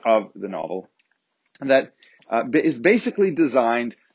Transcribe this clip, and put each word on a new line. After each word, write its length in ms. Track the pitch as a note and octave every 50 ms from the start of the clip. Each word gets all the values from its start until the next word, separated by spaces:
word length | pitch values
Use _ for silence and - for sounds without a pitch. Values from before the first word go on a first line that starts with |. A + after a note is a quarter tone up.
| -
of 260 | A2+ A2+ A2 G2+ - -
the 120 | - G2
novel 400 | G2 F#2+ D#2+ D#2+ D#2+ F2 F#2+ - _ _ _ _ _ _ _ _ _ _ _ _ _ _ -
that, 320 | C#3 C3+ C3+ C3+ C3 - _ _ - _ _ _ _ -
uh, 140 | A2+ A#2 A#2
ba-, 200 | B2+ C3 D#3 -
is 160 | D#3+ C#3 A#2+
basically 520 | A#2 F3+ A#3 A3+ - B3 - - G3 F#3+
designed 640 | D3 D#3 D#3+ C3 A#2 C3 A#2 A#2 A#2 A#2+ A#2+ A#2 - _ _ _